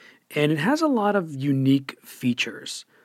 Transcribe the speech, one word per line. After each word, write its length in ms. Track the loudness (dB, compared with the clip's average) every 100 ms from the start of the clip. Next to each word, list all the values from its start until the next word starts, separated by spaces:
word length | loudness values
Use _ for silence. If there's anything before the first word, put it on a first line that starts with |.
| -20 -20 _ 0
and 160 | 2
it 60 | 2
has 240 | 0 2
a 60 | 2
lot 280 | 2 2 0
of 180 | -2
unique 640 | -4 0 2 4 2 0 -12
features. 800 | -20 -6 -2 -2 -4 -8 -12 -14 -16 _